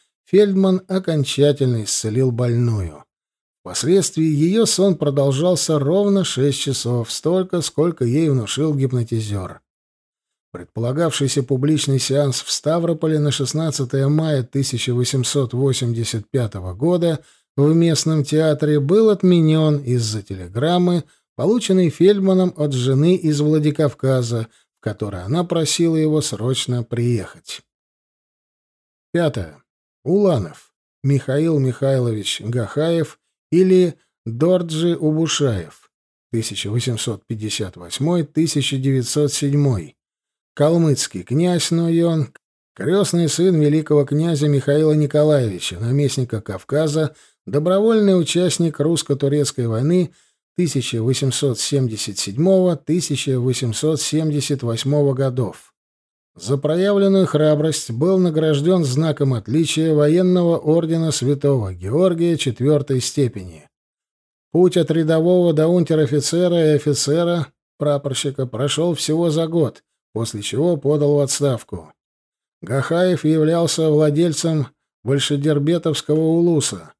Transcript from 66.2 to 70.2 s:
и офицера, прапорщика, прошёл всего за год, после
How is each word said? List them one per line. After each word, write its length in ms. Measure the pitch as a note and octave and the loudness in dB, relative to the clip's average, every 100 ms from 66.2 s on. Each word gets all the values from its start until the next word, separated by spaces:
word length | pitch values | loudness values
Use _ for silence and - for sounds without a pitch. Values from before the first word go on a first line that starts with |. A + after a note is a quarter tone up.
| C#3 E3+ F3+ E3+ D#3 | 0 0 0 2 2
и 40 | D3 | 2
офицера, 680 | D3 C#3 C#3 D#3+ E3+ F3 C#3 _ _ - | 0 -2 0 0 0 -2 -4 _ _ -6
прапорщика, 680 | D3 C#3+ C#3+ C3 C#3+ C3 B2 | -2 -2 -4 -6 -6 -6 -6
прошёл 480 | A2 C#3+ D3 F3 | -4 -4 -2 -2
всего 360 | D#3 - D#3+ E3+ | -2 -2 0 0
за 160 | D#3 E3 | 0 -2
год, 360 | E3+ C3 - _ _ _ | 0 -2 -4 _ _ _
после 300 | G#2+ | -8